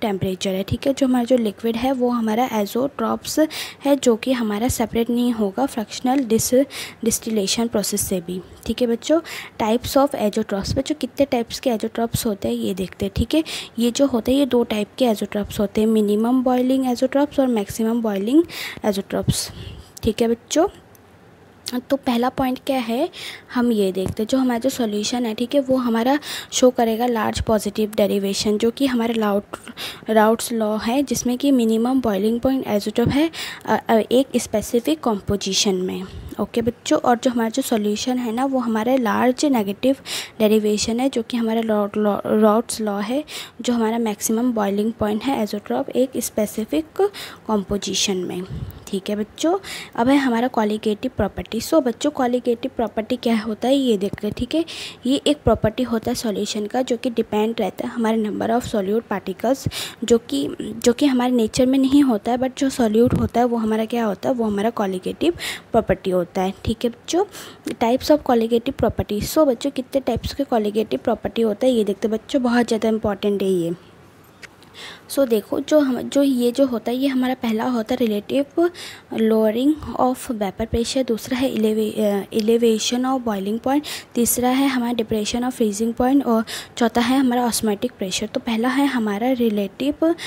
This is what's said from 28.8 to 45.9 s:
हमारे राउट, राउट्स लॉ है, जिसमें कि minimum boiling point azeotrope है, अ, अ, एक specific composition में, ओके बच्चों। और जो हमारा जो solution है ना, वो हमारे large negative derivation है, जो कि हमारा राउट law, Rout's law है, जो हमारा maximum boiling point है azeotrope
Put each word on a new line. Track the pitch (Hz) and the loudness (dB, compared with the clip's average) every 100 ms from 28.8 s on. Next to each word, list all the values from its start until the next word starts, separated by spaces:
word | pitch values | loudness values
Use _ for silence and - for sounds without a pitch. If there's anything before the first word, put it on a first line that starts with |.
| 277 | 0
हमारे | 247 233 | 0 0
राउट, | 226 208 202 - - - - - - - | 0 0 0 -4 -14 -14 -12 -12 -10 2
राउट्स | 220 214 226 - | 4 6 4 0
लॉ | 226 214 214 | -2 -2 -2
है, | 214 269 | 0 0
जिसमें | 277 240 240 247 | 0 0 -2 0
कि | 285 | 2
minimum | 262 226 220 240 269 | 4 4 2 2 2
boiling | 233 190 214 233 | 2 0 0 0
point | 262 269 - | 0 0 0
azeotrope | 208 214 240 240 | -2 0 0 2
है, | 262 330 - - - - | 2 0 -2 -12 -8 -2
अ, | 220 - | -2 2
अ, | 226 | 2
एक | - 247 269 240 | 4 2 2 -2
specific | - 214 - 240 294 320 | -2 -4 0 -2 0 -2
composition | - 208 - 202 196 190 214 | -2 -2 -2 -4 -2 0 0
में, | 185 185 185 190 - - - | 0 -2 -6 -10 -12 -10 -6
ओके | 208 233 | -4 -2
बच्चों। | 226 - - 302 | -2 -2 0 2
और | - 240 | 4 2
जो | 262 | 2
हमारा | 240 226 | 0 -2
जो | 247 | -2
solution | - 226 208 208 254 254 | 0 0 0 -2 -2 -2
है | 240 | -2
ना, | 226 | -2
वो | 277 262 | -2 -2
हमारे | 233 220 226 262 | 0 0 2 2
large | 220 208 247 254 | 2 2 2 2
negative | 302 240 202 196 254 277 - - - - | 2 2 0 0 0 0 -4 -10 -8 0
derivation | 214 214 208 208 - 233 | 4 4 2 0 0 0
है, | 269 | 0
जो | 247 | -2
कि | 226 233 | -4 -2
हमारा | 226 226 | 0 0
राउट | 226 208 202 214 | 0 0 0 0
law, | 208 202 - | 0 0 0
Rout's | 220 214 214 - - | 4 6 4 0 -4
law | 214 202 | -4 -4
है, | 208 269 302 - - - | -4 -4 -6 -12 -14 -8
जो | 233 | -2
हमारा | 240 220 233 | 0 0 0
maximum | 220 208 - 220 254 | -2 -2 -2 0 0
boiling | 220 202 202 220 | 0 0 0 0
point | - 208 214 | 0 -2 0
है | 262 247 208 | 0 -2 -2
azeotrope | 208 - 240 277 | -4 -4 -4 -2